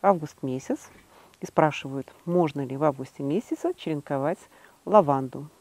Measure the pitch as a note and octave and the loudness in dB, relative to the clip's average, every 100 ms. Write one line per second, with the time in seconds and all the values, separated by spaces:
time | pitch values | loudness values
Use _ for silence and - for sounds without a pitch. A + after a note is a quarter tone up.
0 | G3 F#3 D3+ - C#3 C3 - C4+ - - | 4 2 0 -8 -6 -6 -4 -8 -8 -20
1 | _ - - _ - - D#3 - C#3 C3+ | _ -20 -20 _ -4 2 2 2 -8 -10
2 | C3 - - F3+ D#3+ C#3+ C3+ C3+ D3+ C3+ | -10 -12 -2 2 2 0 -6 0 0 0
3 | C3 - C#3 E3+ - D#4+ E4+ F#4 - D3+ | -10 -8 -2 -2 -4 -6 -6 -6 -6 -6
4 | - C#3 C#3+ F3 - - - _ - G#3 | -4 -4 -2 -4 -10 -20 -20 _ 4 4
5 | D3+ C3+ C3 C3 D3 _ | 6 0 -2 -8 -14 _